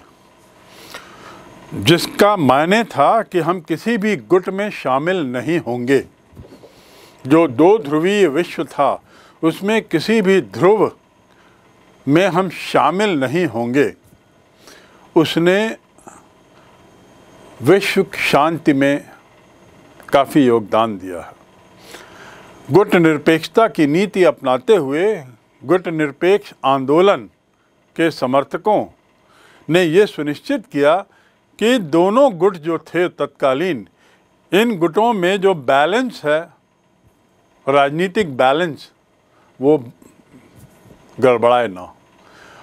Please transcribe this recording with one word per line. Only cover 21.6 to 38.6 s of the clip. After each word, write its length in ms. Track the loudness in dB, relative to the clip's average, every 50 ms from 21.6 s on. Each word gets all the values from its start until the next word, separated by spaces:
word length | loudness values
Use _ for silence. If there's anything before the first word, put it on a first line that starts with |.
| _ _ _ -20 -20 -20 -20 -20 -20 -20 -20 -20 -20 -20 -20 -20 -20 -20 -20 -18 -4 2
गुट 240 | 2 2 4 4 4
निरपेक्षता 760 | 4 4 4 2 0 0 -2 -2 -2 -2 -2 0 2 2 2
की 180 | 2 0 0
नीति 380 | 0 2 0 -2 -2 0 2 2
अपनाते 520 | 2 2 0 -2 -2 -2 -2 0 0 0
हुए 460 | 0 0 -2 -4 -2 -2 -2 -4 -4 -8 -16 -20 _ _ _ _ _ -4
गुट 240 | -2 -2 -2 -2 -4
निरपेक्ष 640 | -4 -4 -4 -4 -4 -2 0 0 0 0 -2 -6 -12 _ -2
आंदोलन 580 | 0 0 0 0 0 2 2 4 4 2 0 -2 -12 _ _ _ _ _ _ _ _ _ _ _ _ _
के 140 | -4 -2 -2
समर्थकों 760 | -2 -4 -4 -2 0 -2 -2 -2 -6 -6 -2 -2 -2 -2 -2 -6 -12 _ _ _ _ _ _ _ _ _ _ _ _ _ _ -2
ने 120 | 0 0 2
ये 240 | 2 2 2 2
सुनिश्चित 600 | 2 0 -8 -8 -8 -8 -8 -6 -6 -6 -6 -6
किया 300 | _ -4 0 2 2 2 0 -2 _ _ _ _ _ _ _ _ _ _ -2
कि 200 | 0 0 0 0
दोनों 600 | -2 0 0 2 2 2 2 2 2 2 2 0
गुट 180 | -2 -2 -2
जो 220 | -2 -8 -8 -8 -8
थे 300 | -8 -6 -4 -4 -4 -4
तत्कालीन, 800 | -4 -6 -8 -8 _ -2 -2 0 0 0 -2 -4 -6 -6 -10 -16 _ _ _ _ _ _ _ _ _ _ _ -2 0
इन 260 | 0 0 0 -2 -2
गुटों 340 | -4 -2 0 0 0 0 0
में 280 | 0 0 -2 0 0
जो 140 | 0 0 0
बैलेंस 680 | -2 -2 0 2 2 2 2 0 -2 -2 -4 -8 -8 -4
है, 240 | -2 -2 -2 -4 -8 _ _ _ _ _ _ _ _ _ _ _ _ _ _ _ _ _ _ _ _ _ _ -4 0
राजनीतिक 680 | 2 2 2 0 0 -2 -4 -2 -2 -4 -4 -4 -2
बैलेंस, 540 | 0 2 2 2 0